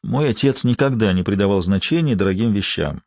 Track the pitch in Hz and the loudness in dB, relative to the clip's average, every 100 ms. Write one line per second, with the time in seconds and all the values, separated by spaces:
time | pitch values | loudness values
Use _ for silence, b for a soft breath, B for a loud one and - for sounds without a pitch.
0 | 101 120 147 107 139 127 123 120 139 123 | -4 -2 0 2 0 0 0 2 0 2
1 | 107 92 90 98 98 101 85 98 - 165 | 2 2 0 0 2 2 0 -2 0 0
2 | 160 107 98 95 113 101 92 - 76 85 | 0 0 0 0 0 0 -2 -4 -4 -6